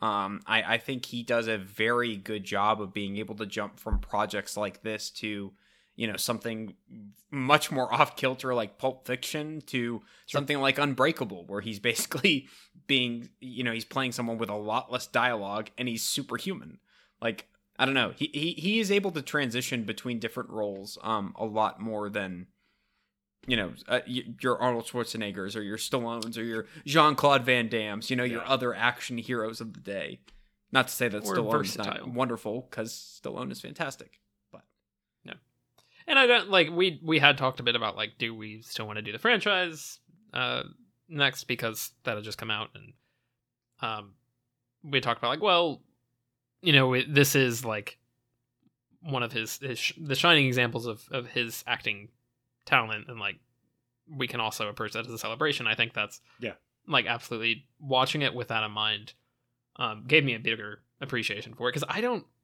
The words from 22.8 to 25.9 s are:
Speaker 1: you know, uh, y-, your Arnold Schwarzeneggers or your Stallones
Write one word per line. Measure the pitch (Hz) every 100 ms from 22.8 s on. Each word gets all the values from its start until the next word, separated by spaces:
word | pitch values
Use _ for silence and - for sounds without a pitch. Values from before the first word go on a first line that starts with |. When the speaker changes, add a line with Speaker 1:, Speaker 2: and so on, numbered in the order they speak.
| _ _ _ _ _ _ -
Speaker 1:
you | 117
know, | 90 62 -
uh, | 123 -
y-, | 123 - 101
your | 127 120
Arnold | 127 117 113
Schwarzeneggers | 123 113 113 104 98 98 107
or |
your | 101 110
Stallones | -